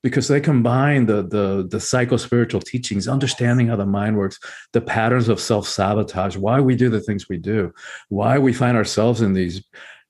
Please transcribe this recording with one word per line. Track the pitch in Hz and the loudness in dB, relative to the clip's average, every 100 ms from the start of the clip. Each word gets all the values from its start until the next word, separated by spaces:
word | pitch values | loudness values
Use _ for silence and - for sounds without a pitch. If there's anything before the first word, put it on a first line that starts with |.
because | 131 135 123 | 0 -2 2
they | 143 | 2
combine | 143 131 117 127 143 143 113 | 4 2 2 2 2 2 2
the, | 104 | 0
the, | 92 104 98 98 90 | 0 -2 0 -2 -4
the | 107 | -6
psycho-spiritual | - 127 123 120 - 120 117 101 | -2 0 0 -2 0 0 0 -2
teachings, | - 127 123 98 95 | -4 -8 -4 -4 -2
understanding | 135 127 - 120 123 117 | -2 -2 0 0 2 2
how | 110 | 0
the | 98 | 0
mind | 98 107 107 | 0 0 0
works, | 98 - - - - | -2 -6 -18 -20 -4
the | 117 | -4
patterns | - 113 113 123 117 | -2 0 2 2 2
of | 104 | 0
self-sabotage, | - 107 98 - 98 107 98 92 95 95 | 0 -2 0 -2 0 0 -2 -4 -4 -2
why | 98 131 | 0 2
we | 131 120 | 2 2
do | 127 | 2
the | 107 | 0
things | - 98 - | -2 -6 -6
we | 90 | -8
do, | 92 110 87 - - - _ | -4 -2 -4 -8 -20 -20 _
why | 101 110 135 | -2 2 2
we | 135 | 2
find | 120 123 120 | 2 2 2
ourselves | 104 - 113 113 | 0 2 2 2
in | 107 | 2
these | 95 90 85 - - - - | 2 0 -6 -14 -20 -20 -20